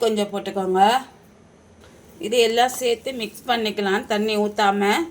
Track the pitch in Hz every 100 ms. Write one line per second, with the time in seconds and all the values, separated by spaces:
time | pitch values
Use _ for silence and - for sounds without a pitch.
0 | 226 214 202 202 196 190 185 185 202 254
1 | 254 - - - - - - - - -
2 | - - 208 240 226 226 247 - 254 233
3 | 262 254 214 - - 233 220 208 202 196
4 | - 208 214 214 208 208 202 202 202 240
5 | 330